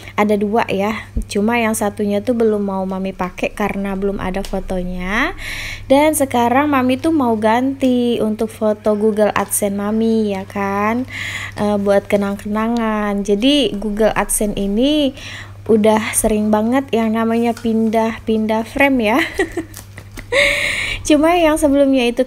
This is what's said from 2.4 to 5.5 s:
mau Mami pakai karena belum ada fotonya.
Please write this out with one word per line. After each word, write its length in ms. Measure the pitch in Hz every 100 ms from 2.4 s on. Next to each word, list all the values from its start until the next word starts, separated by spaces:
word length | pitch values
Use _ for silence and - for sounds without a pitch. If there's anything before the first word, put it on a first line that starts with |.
| 226 208 202
mau 240 | 190 190
Mami 240 | 190 190
pakai 400 | 185 180 - 247
karena 400 | - 202 196 196
belum 240 | 190 196 196
ada 240 | 190 185
fotonya. 960 | 196 190 - 190 180 185 180 220 311 415 -